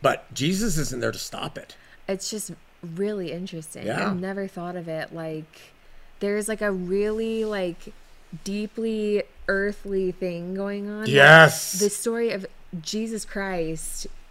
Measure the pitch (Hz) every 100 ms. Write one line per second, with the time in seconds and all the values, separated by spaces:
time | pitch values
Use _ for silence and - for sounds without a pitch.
0 | 139 - - 117 147 190 226 156 - 127
1 | 113 95 - - 156 - - - - -
2 | - 190 - 214 190 160 - - 170 165
3 | 208 208 170 165 196 165 156 - 107 147
4 | 202 180 190 196 190 180 175 180 165 160
5 | - 165 160 156 156 - - - - -
6 | - - 202 208 208 214 208 190 180 196
7 | 208 220 226 220 214 208 180 170 - -
8 | - - - 170 196 208 208 - 226 220
9 | 208 202 - - - 196 202 202 196 196
10 | 185 175 185 170 175 190 196 202 202 214
11 | 220 139 139 160 151 - - 185 208 -
12 | 233 233 233 190 190 - - 175 156 214
13 | 226 214 - 202 196 180 160 160 - -
14 | - - -